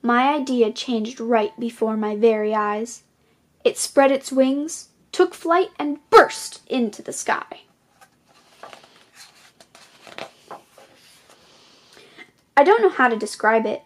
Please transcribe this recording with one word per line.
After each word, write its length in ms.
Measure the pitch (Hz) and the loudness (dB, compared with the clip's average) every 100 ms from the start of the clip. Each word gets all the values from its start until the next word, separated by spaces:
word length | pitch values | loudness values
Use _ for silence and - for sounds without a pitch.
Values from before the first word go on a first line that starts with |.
My 320 | 240 240 262 | 0 2 2
idea 380 | 302 269 247 220 | 0 -2 0 0
changed 480 | 226 - 233 220 254 | 0 -6 -4 -4 -8
right 320 | 226 233 208 - | -2 0 0 -4
before 380 | 233 - 220 220 | -10 -4 -4 -2
my 180 | 214 208 | -4 0
very 400 | 226 220 214 214 | 2 2 -2 -2
eyes. 480 | 208 208 233 - _ _ _ _ _ _ - | -2 -4 -8 -12 _ _ _ _ _ _ -4
It 120 | - | -2
spread 320 | - - 269 | -2 4 4
its 220 | 269 - | 2 -2
wings, 560 | 262 262 277 302 - - _ _ | 0 2 2 -6 -10 -18 _ _
took 220 | - 370 | 0 0
flight, 380 | - 330 339 381 _ | 0 -2 0 0 _
and 220 | 294 294 _ | -6 -6 _
burst 520 | 453 294 - - - _ | 6 6 0 -14 -16 _
into 340 | 254 226 - | -4 -4 -6
the 100 | - | -14
sky. 520 | - - - - - _ _ _ _ - _ _ _ _ _ - - - _ _ _ - _ _ _ _ - - _ - - - _ _ - _ _ - _ _ _ _ - _ _ _ _ _ - - - - _ _ - | -10 -4 -4 -6 -18 _ _ _ _ -20 _ _ _ _ _ -20 -20 -20 _ _ _ -20 _ _ _ _ -20 -20 _ -20 -16 -16 _ _ -20 _ _ -20 _ _ _ _ -20 _ _ _ _ _ -20 -20 -20 -20 _ _ 2
I 80 | |
don't 180 | 285 440 | 4 4
know 140 | 415 - | 2 2
how 100 | 254 | 0
to 80 | 226 | 0
describe 480 | 214 - 214 226 214 | -6 -4 0 0 0
it 180 | 214 | -6